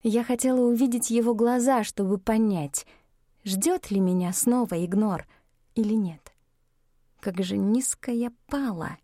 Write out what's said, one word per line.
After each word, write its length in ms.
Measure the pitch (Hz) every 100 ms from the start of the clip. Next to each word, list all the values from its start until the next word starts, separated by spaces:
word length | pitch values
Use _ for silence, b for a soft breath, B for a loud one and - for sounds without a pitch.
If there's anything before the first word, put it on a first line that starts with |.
Я 220 | 226 226
хотела 360 | 233 247 262 254
увидеть 500 | 240 233 262 233 -
его 240 | 233 233
глаза, 500 | 220 233 247 247 254
чтобы 340 | 208 - 190 196
понять, 680 | 208 220 220 185 143 - b b b _ _ _
ждёт 460 | 202 190 311 359 -
ли 100 | 196
меня 320 | 185 180 180
снова 520 | 185 - 247 240 170
игнор 420 | 170 190 214 180 - b b _ _
или 200 | - 214
нет. 400 | 220 190 156 - _ _ _ _ _ _ _ _ _
Как 220 | - 180
же 140 | 185 202
низко 540 | 196 233 262 - -
я 200 | 240 240 _ _
пала! 520 | 285 269 175 160 160